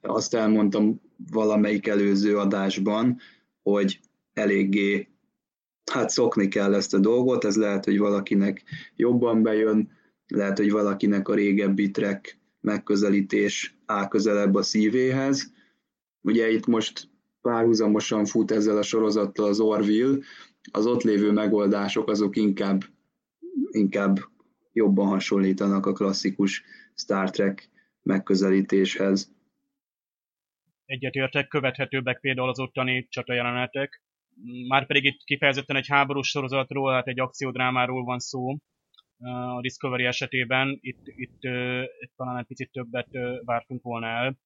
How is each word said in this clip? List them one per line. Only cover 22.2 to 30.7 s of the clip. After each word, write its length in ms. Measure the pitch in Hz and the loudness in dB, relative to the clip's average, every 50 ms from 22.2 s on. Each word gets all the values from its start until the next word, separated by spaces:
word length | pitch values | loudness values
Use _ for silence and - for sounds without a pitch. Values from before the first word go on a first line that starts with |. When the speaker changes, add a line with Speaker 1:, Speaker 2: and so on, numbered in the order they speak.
| 104 98 101 | 0 0 0
Speaker 1:
inkább, 460 | 110 107 104 98 - 104 98 98 98 98 - _ _ _ _ _ _ _ _ _ _ - 349 370 277 285 415 | 2 2 2 2 0 0 0 0 -2 -2 -6 _ _ _ _ _ _ _ _ _ _ -18 -8 -6 -4 -4 -2
inkább 480 | - 110 101 95 - 104 101 98 95 95 - - _ _ _ _ _ _ _ _ _ | 0 0 0 2 2 0 2 2 2 0 -2 -8 _ _ _ _ _ _ _ _ _
jobban 340 | 117 110 98 98 95 101 | 2 4 4 4 4 2
hasonlítanak 800 | 98 98 98 - - 104 98 95 95 95 95 101 101 98 98 95 | 2 0 0 0 0 0 2 2 2 2 0 0 0 0 0 0
a 80 | 95 98 | -2 -2
klasszikus 680 | - 104 98 95 - - 101 95 - 101 95 - - - - - - - _ _ | 0 0 -2 -2 0 -2 -2 0 0 0 0 0 -4 -10 -16 -20 -20 -20 _ _
Star 340 | - - - 101 98 95 95 | -16 -6 -4 -2 -2 -2 -2
Trek 400 | - - 101 98 98 - - _ _ _ _ _ _ _ | 0 0 0 0 -2 -4 -14 _ _ _ _ _ _ _
megközelítéshez. 1300 | _ - 98 98 98 - 98 95 98 95 95 98 95 - 101 98 95 92 - - 98 98 98 98 - _ _ _ _ _ _ _ _ _ _ _ _ _ _ _ _ _ _ _ _ _ _ _ _ _ _ _ _ _ | _ -2 -2 -2 0 0 2 2 4 4 2 2 2 2 2 2 2 2 0 -2 0 0 0 0 -2 _ _ _ _ _ _ _ _ _ _ _ _ _ _ _ _ _ _ _ _ _ _ _ _ _ _ _ _ _